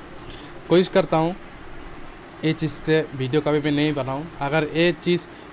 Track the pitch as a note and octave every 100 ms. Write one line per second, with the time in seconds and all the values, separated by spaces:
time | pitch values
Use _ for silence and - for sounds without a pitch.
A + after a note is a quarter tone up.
0 | - - - - - - - E3+ F#3 F#3+
1 | F#3 D#3+ D#3+ F#3+ - - - - - -
2 | - - - - D#3 D#3 D#3+ - - D#3
3 | D3+ C#3+ C3 D3+ D3 D3+ D3 D3 D3+ C#3+
4 | B2+ C3+ E3 - C#3 D#3 D3+ D3+ F3 E3+
5 | - F3 - - -